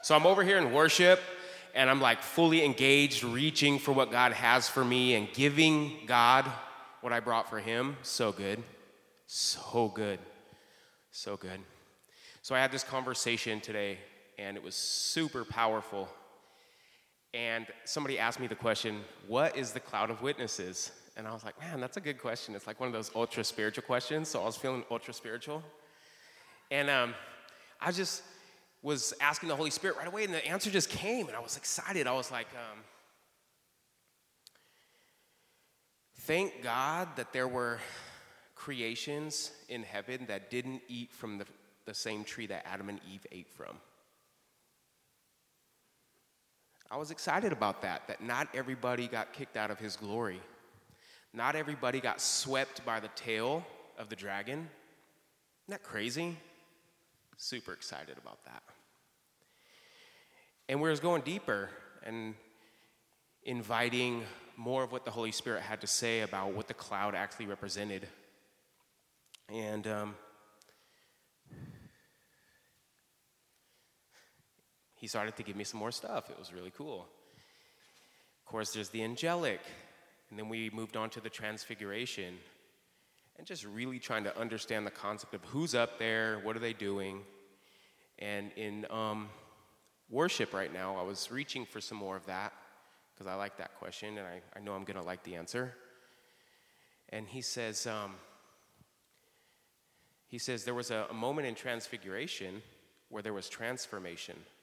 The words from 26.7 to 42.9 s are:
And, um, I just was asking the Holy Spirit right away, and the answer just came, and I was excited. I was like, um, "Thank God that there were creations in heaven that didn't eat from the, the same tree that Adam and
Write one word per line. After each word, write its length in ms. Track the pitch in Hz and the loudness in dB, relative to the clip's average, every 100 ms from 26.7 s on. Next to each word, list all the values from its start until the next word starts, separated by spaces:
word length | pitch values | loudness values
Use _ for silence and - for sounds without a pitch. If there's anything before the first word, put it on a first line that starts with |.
And, 180 | 139 143 | 0 4
um, 240 | 135 120 120 - - - - - - | 4 4 0 -12 -18 -20 -20 -20 -4
I 100 | 165 | -2
just 320 | 180 185 - - - - - _ _ | 0 0 -2 -8 -20 -20 -20 _ _
was 320 | 139 143 - - | -2 0 0 4
asking 300 | 143 151 165 | 4 4 0
the 60 | 143 | 0
Holy 160 | 156 | 0
Spirit 260 | - 190 151 | 0 0 -2
right 100 | 160 | -4
away, 160 | 196 | -4
and 100 | 214 | -2
the 120 | 165 143 | -2 0
answer 260 | 185 214 | -2 2
just 180 | 190 151 | 2 2
came, 380 | - 190 247 180 | 0 0 0 -2
and 80 | - | -6
I 60 | |
was 160 | 120 139 | -6 -6
excited. 500 | - - - 196 131 | -2 -4 -2 0 2
I 60 | |
was 180 | 131 123 | 2 0
like, 160 | 123 113 123 | -6 -6 -10
um, 240 | 113 107 107 - _ _ _ _ _ _ _ _ _ _ _ _ _ _ - _ _ _ _ _ _ _ _ _ _ _ _ _ _ _ _ - | -12 -14 -18 -20 _ _ _ _ _ _ _ _ _ _ _ _ _ _ -20 _ _ _ _ _ _ _ _ _ _ _ _ _ _ _ _ -18
"Thank 420 | - 160 196 - | 0 0 0 -4
God 520 | 123 117 139 160 180 143 | -2 0 0 0 -4 -6
that 160 | 120 | -4
there 140 | 131 127 | -2 0
were 320 | 127 120 117 - - - - - - - - | 0 -2 -2 -8 -12 -14 -18 -20 -20 -20 -16
creations 960 | - 131 113 120 - 147 156 147 - - - | -8 -4 -4 -4 -4 -4 -4 -4 -6 -10 -10
in 160 | 120 | -10
heaven 420 | 107 104 101 127 123 | -6 -8 -6 -8 -6
that 220 | 101 98 | -8 -4
didn't 320 | 123 127 131 - | -4 -4 -8 -10
eat 240 | 123 120 | -10 -10
from 260 | - 113 104 | -10 -10 -8
the, 80 | 98 - - _ - | -10 -14 -20 _ -12
the 80 | |
same 300 | 104 113 107 | -6 -4 -4
tree 240 | 104 - 110 | -6 -8 -6
that 180 | 98 - | -8 -6
Adam 220 | 95 | -8
and 140 | 98 | -8